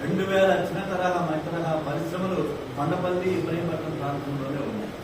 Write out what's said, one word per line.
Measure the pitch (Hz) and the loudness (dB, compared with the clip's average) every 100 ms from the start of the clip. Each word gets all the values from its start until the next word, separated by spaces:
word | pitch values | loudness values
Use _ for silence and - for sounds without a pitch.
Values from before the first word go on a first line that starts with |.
రెండు | 143 190 190 | 0 0 4
వేల | 190 190 180 170 | 6 6 6 2
చిన్న | 185 190 | -2 -2
తరహా, | 180 180 180 165 | 0 2 2 0
మధ్య | 156 | 0
తరహా | 156 170 165 156 143 | -2 -2 0 0 0
పరిశ్రమలు | 147 165 180 190 170 - - - - | -2 -2 -2 0 0 0 -2 -6 -2
కొండపల్లి, | 151 175 180 180 185 170 | 0 0 0 0 2 0
ఇబ్రహీంపట్నం | 160 165 170 165 156 147 | 0 0 0 -2 -4 -4
ప్రాంతంలోనే | 143 143 139 135 135 143 - | -2 -4 -4 -4 -2 -4 -4
ఉన్నాయి. | 107 107 - | -4 -6 -8